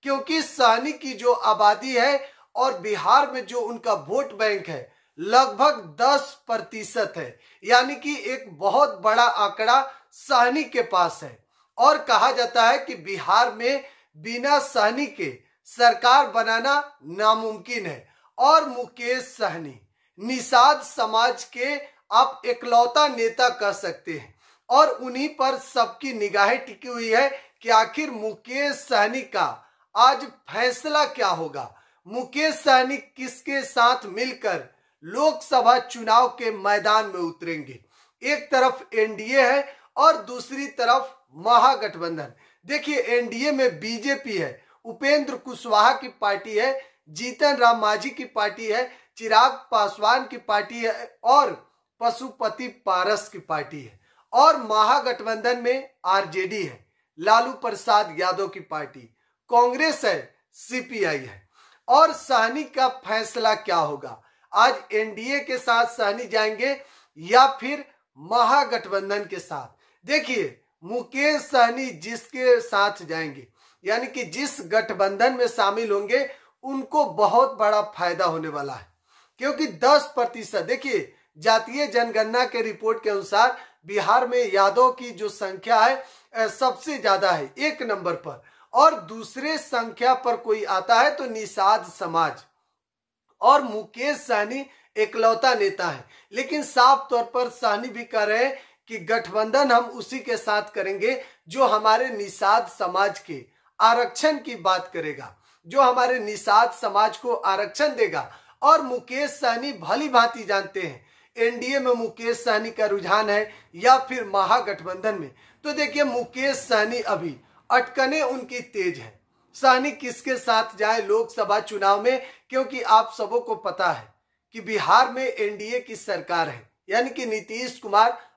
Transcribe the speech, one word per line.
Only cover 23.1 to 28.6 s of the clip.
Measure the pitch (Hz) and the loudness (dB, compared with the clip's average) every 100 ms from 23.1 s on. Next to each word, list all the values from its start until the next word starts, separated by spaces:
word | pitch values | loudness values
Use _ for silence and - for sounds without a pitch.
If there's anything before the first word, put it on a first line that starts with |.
| 240 226 226 247 | 2 -4 2 0
कह | 247 202 | 2 -4
सकते | 202 180 - - | -4 -8 -10 -12
हैं, | 156 - _ _ _ _ | -12 -12 _ _ _ _
और | 262 302 | 4 4
उन्हीं | 240 254 254 294 | 2 -8 -6 -6
पर | - 262 262 | 0 -2 -2
सबकी | - 254 226 - 277 | -4 -2 -2 -2 -10
निगाहें | 233 208 202 202 247 | -6 -2 2 2 2
टिकी | - 196 254 | -4 -16 -12
हुई | 240 226 | -8 0
है | 226 277 269 - _ | 2 2 -2 -16 _
कि | 226 | 4
आखिर | 220 - - 302 | 4 4 -2 -6
मुकेश | 233 214 208 - 262 | -6 -8 -10 -10 -4